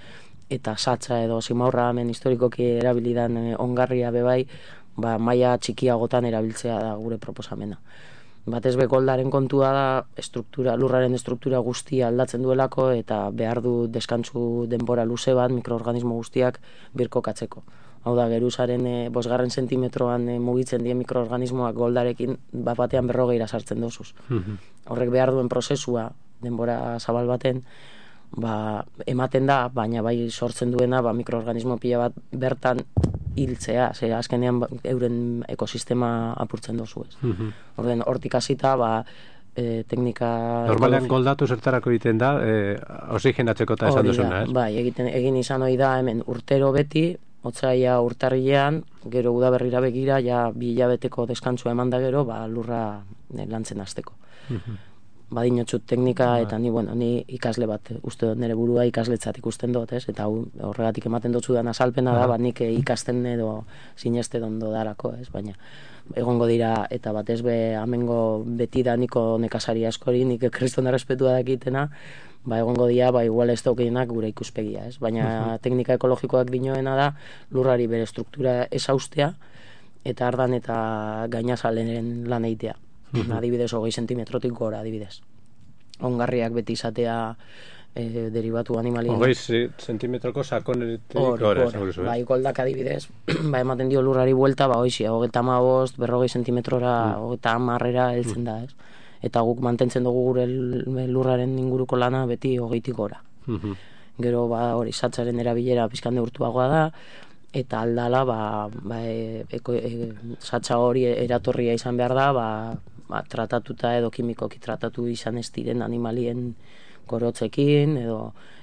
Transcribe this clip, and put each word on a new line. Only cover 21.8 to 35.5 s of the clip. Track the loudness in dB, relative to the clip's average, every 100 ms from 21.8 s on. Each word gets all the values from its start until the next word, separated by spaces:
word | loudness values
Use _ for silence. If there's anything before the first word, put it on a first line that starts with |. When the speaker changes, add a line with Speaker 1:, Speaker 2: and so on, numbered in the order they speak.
| 2 2 2 0 -4 -4 -8
Speaker 1:
bat | -4 -2 0
batean | 2 2 2
berrogeira | 2 2 2 0
sartzen | -4 -4 -4
dozuz. | -4 -6 -14 -12 -4
Speaker 2:
Mhm. | -2 -2 -8 -12 -16 -6
Speaker 1:
Horrek | -2 2
behar | 4 4
duen | 4 2
prozesua | 0 0 -2 0 -2 -2 -8 -16 -10
denbora | -6 -2 0 0 -2 -2
zabal | 0 2 2
baten, | 2 0 -2 -4 -14 -16 -16 -16 -16 -10
ba, | -4 -2 -2 -2 -4 -6 -8 -4
ematen | 0 2 2 4
da, | 4 2
baina | 0 0 0
bai | 0 0 -2
sortzen | -2 -4 -2 0
duena, | 2 4 4
ba, | 2
mikroorganismo | 0 -2 -4 -2 -2 -2 -2
pila | 0 0
bat | 0 -4 -8
bertan | -4 -2 0 0 0 -4 -2 -2 -2 -4 -2
hiltzea, | -2 -2 0 2 2
ze | 0 -2
azkenean, | -2 0 0 2 2
ba, | 0 -4
euren | -4 0 0 0 -2 -4
ekosistema | -6